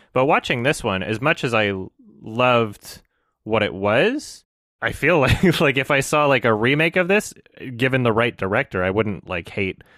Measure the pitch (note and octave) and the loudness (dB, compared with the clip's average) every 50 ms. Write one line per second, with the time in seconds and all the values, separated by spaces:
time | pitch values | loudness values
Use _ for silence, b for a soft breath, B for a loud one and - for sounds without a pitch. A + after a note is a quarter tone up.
0 | b b b B2 C3 C#3+ F3+ A#3 - - E3 B2 A#2+ C#3 D#3 - - A2+ F#2+ F#2+ | b b b -2 0 2 0 0 0 -2 -4 -2 -2 -2 -2 -2 -2 -4 -4 -2
1 | F#2+ - A2 A2 B2+ D3+ E3 - - C3 A#2 A2 G#2+ G2+ G2 F#2+ F#2 - - _ | -2 -4 -4 -2 -2 -2 -2 -2 -2 -2 0 0 0 0 -2 -4 -8 -12 -14 _
2 | B3+ G#3 _ - - A2 A2 A#2 B2 B2+ B2 A#2+ A#2 G#2+ G2+ - - - - - | _ -20 _ -20 -16 -10 -2 0 2 4 4 4 2 0 -4 -10 -18 -20 -20 -20
3 | _ _ _ _ _ _ _ _ _ A2 G#2+ A2 G#2 F#2+ - F#2+ G2 G2+ G#2+ B2+ | _ _ _ _ _ _ _ _ _ -2 0 0 0 -2 -2 -2 0 2 2 2
4 | E3+ A3 C4 D4+ - - - - _ _ _ _ _ _ _ _ - A2+ - - | 2 2 0 -4 -8 -12 -18 -20 _ _ _ _ _ _ _ _ -6 -6 -4 -2
5 | - D3 F3+ D#3 C3 A#2+ - - - F3+ D3+ - E3+ C#3+ C3 C#3 C3 - D3 C3+ | 0 2 2 4 4 2 2 2 2 2 2 4 2 2 2 0 -2 0 0 0
6 | C3+ - - D3+ D3 C#3+ C#3 B2 A2+ A#2+ A2 G#2 A2 B2+ C#3 D3 D#3+ F3 - F#3 | 0 0 0 2 2 4 2 4 4 2 2 2 2 2 2 2 0 0 0 0
7 | F3+ F3 G3 G#3+ - - - - _ _ _ - - C3 B2+ A2+ B2+ C3 B2+ C3 | 0 2 0 0 0 -4 -12 -18 _ _ _ -16 -14 -14 -4 -2 0 0 2 2
8 | B2 A#2 G#2+ A2+ A#2 A#2+ - - G2 F#2+ G2+ B2 C#3 - - F#2+ F2+ F#2 F#2+ G#2+ | 2 2 2 2 0 0 -2 -4 -4 -2 0 0 -2 -2 -2 -2 -2 0 0 0
9 | G#2+ G#2+ G2 C#2+ - - F#2 E2+ F2 - - - G2+ F#2 - - b b b | 0 -2 -4 -8 -8 -8 -8 -8 -8 -8 -6 -6 -4 -4 -6 -10 b b b